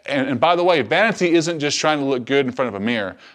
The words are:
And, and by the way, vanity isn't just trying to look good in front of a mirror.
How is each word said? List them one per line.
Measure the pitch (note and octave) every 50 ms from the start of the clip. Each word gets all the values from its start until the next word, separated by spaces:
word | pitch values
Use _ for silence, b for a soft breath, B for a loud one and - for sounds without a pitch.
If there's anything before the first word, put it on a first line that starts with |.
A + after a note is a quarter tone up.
| - -
And, | C#3 C3+ C3+ C#3
and | C#3 A#2
by | D#3+ E3 F3
the | F3 F3
way, | F#3 F3 D#3
vanity | - A#2+ D#3 F3 G#3 A3+ G3+ - F3+ F3 D#3+
isn't | E3+ D#3 E3+ E3+ D3+
just | C#3+ D3 C3+ -
trying | - D#3 D#3 D3
to | C#3
look | C#3 C3+ B2+ A#2
good | A#2 C#3 C#3 C#3
in | B2
front | B2 - C3 A#2+
of | G2+
a | G2
mirror. | G2+ A#2 A#2+ A2+ G2+ F#2 F2+ B B B B